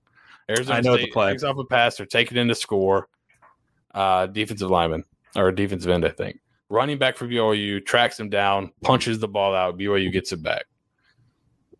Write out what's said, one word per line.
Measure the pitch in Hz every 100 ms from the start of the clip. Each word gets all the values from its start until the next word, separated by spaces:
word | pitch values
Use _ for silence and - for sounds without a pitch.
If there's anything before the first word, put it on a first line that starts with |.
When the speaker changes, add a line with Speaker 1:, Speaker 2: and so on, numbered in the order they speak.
| _ _ _ - -
Speaker 1:
Arizona | 110 131 120
Speaker 2:
I |
know | 123
the | 120
Speaker 1:
State | 120
Speaker 2:
play. | 113 98
Speaker 1:
picks | 113
off | 147 139
a | 123
pass. | 123 117 -
They're | 98
taking | 120 117 123
in | 120
to | 113
score. | - 101 95 98 - _ _ _ _ _ _ _ _
Uh, | 98 95 92 95
defensive | 101 - 104 95
lineman | 92 85 80 - _ _ -
or | 95
defensive | 92 101 95 82
end, | 87 82
I |
think. | - 95 - _ _ -
Running | 107 135 147
back | 131 127
for | 120
B | 120
Y | 110
U | 107 101 101
tracks | - 120 120 -
him | 107
down, | 101 101 98 95 -
punches | - 131 - 113
the | 110
ball | 101 98 95
out. | 90 90
B | 101
Y | 101
U | 95
gets | 92 90
it | 90
back | 78 - - _ _ _ _ _ _ _ _ _ _ _